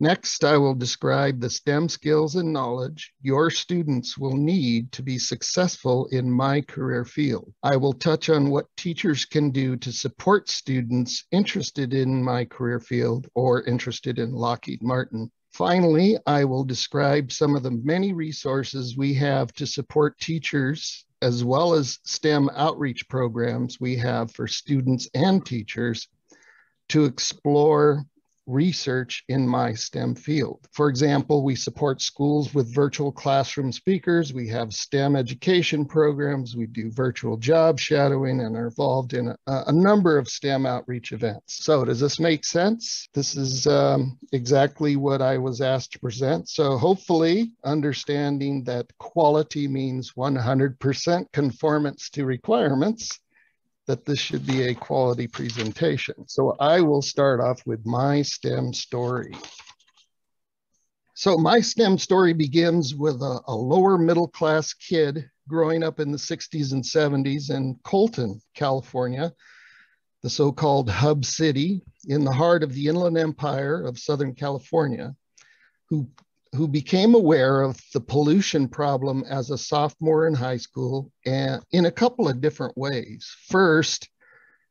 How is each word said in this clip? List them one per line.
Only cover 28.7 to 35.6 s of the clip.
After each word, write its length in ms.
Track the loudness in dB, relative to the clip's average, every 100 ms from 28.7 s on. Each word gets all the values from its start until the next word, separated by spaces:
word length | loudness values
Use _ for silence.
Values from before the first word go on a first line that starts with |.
| 0 -2 -2 -4 -8 -4
in 180 | 0 2
my 260 | 2 0
stem 440 | -4 -8 -6 -4 -4
field. 500 | -2 -2 -2 -6 _
For 160 | 0 2
example, 560 | 4 2 2 2 2
we 100 | 2
support 480 | -2 -4 -2 -2 -2
schools 500 | -6 -2 0 0 0
with 220 | -2 0
virtual 380 | 0 0 0 -6
classroom 580 | -4 0 0 0 -4 -6
speakers, 640 | -4 -2 0 2 0 0
we 140 | -4 -6
have 260 | -6 -6
stem 400 | -8 -4 0 2
education 720 | 0 -2 -4 2 2